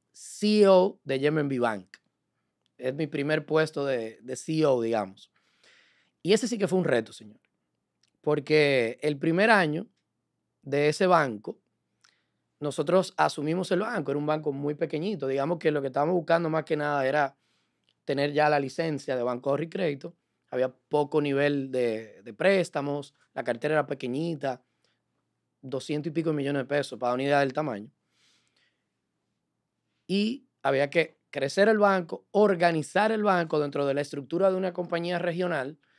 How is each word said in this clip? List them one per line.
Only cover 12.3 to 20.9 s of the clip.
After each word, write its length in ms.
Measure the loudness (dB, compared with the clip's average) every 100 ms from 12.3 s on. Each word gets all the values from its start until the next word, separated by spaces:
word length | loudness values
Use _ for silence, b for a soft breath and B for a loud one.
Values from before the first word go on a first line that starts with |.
| _ _ -8
nosotros 540 | -6 -4 2 2 2 0
asumimos 520 | 0 0 -4 -4 -2
el 100 | -2
banco. 300 | -2 -4 -4
Era 80 | -2
un 60 |
banco 260 | -2 -2 -2
muy 240 | -4 -6
pequeñito. 520 | -4 -4 -4 -4 -4 -4
Digamos 300 | -2 -2 0
que 120 | 0
lo 120 | 0
que 60 | -2
estábamos 260 | 0 0
buscando 340 | 0 2 0 2
más 160 | -2
que 100 | -2 -2
nada 280 | -2 0 0
era 300 | 0 0 _ _ _ _ _ _ _ -6
tener 260 | -2 0
ya 160 | 2 2
la 100 | 2
licencia 560 | -2 -4 -4 -4 -4 -2
de 60 |
banco 280 | -2 -2 -2
de 20 |
ahorro 100 | -4
y 40 | -4
crédito. 480 | -4 -4 -4 -12 _ _ _ -8
Había 240 | -2 -2 -4
poco 320 | -2